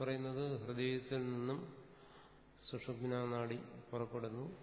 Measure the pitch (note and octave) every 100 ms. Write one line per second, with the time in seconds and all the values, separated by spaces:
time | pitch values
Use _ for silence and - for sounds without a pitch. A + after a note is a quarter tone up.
0 | B2+ C3 C3 C3 C#3+ B2+ G#2+ B2 B2+ B2+
1 | B2+ C3 B2 B2 B2 D3 F3 - - -
2 | - - - - - - - A#2+ - A#2
3 | B2 B2 A#2+ A#2+ A#2 A#2+ - - - A#2+
4 | A#2 A#2+ A2+ A2+ D3+ F#3